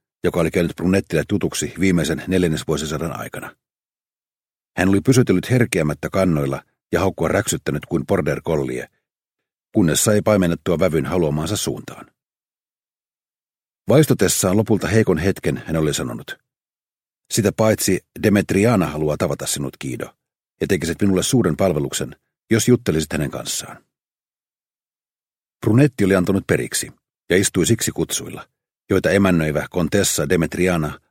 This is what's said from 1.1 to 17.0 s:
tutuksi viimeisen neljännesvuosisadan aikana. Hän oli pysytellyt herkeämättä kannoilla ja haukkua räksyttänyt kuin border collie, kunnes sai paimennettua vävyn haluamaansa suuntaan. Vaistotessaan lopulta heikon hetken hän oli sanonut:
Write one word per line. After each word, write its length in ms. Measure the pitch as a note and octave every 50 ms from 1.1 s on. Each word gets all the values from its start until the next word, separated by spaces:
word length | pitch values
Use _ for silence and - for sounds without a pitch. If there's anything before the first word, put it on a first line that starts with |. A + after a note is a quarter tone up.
| - D#2 - -
tutuksi 460 | G#2 F#2+ - D#2+ - - D#2 D2+ - -
viimeisen 440 | F#2 F#2+ F2+ E2+ D#2 D#2 D#2+ C#2 -
neljännesvuosisadan 920 | - F#2+ F#2 F2+ E2+ D#2+ C#2+ - - D#2 C#2+ D2+ D2+ D#2 D2+ E2 E2+ C2 -
aikana. 360 | - - - - - - - _ _ _ _ _ _ _ _ _ _ _ _ _ _ _ _ _ _ _ _ _ _ _ -
Hän 120 | - F2+ F#2+
oli 120 | G2 G2+
pysytellyt 500 | - C3+ C3+ B2+ A#2+ - F#2+ F2+ - -
herkeämättä 600 | B2 B2 A#2+ - - F2 D#2 D2+ D2 - - -
kannoilla 520 | - G2 F#2+ F#2 E2 D2 C#2+ C2+ C2+ - - _ _ _ _ - -
ja 80 | E2
haukkua 280 | F2+ F#2+ - - E2 D#2
räksyttänyt 580 | - G2 - - - C#2+ - - C#2 D2+ -
kuin 200 | - - - -
border 340 | - G2+ F#2 D2+ D2 C#2+ - -
collie, 460 | - D#2+ D2+ C2+ B1+ B1+ B1 A#1+ - _ _ _ _ _ _ _ _ _ _ _ _ _ _ _ _ -
kunnes 300 | A2 F#2+ D#2+ C#2+ - -
sai 180 | A2 G#2 G#2 F2
paimennettua 560 | A2 G#2+ G2 F2+ E2+ E2+ - - G2 E2+ D#2
vävyn 280 | F#2 F2+ D2+ D#2+ C2+
haluamaansa 500 | C2+ E2 F#2 E2+ D2+ D2+ D2+ D#2 E2 G#2
suuntaan. 500 | - - - A#1+ A1+ - - - - - _ _ _ _ _ _ _ _ _ _ _ _ _ _ _ _ _ _ _ _ _ _ _ _ _ _ _ _ _ _ _ _ _ _ _ - -
Vaistotessaan 680 | A2+ D3+ D#3 - B2+ - G2 F2+ - - - F#2 F#2
lopulta 320 | G#2+ G#2+ - A2 F#2 - D#2
heikon 300 | G#2 A2+ A2 - F2+ D2
hetken 440 | D#2+ G2 F2+ - - F2 C#2 - -
hän 100 | - D#2+
oli 180 | D#2+ D#2 D2+ C#2+
sanonut: 440 | D#2+ D#2 B1 A#1 A#1 - - - _ _ _ _ _ _ _ _ _ _ _ _ _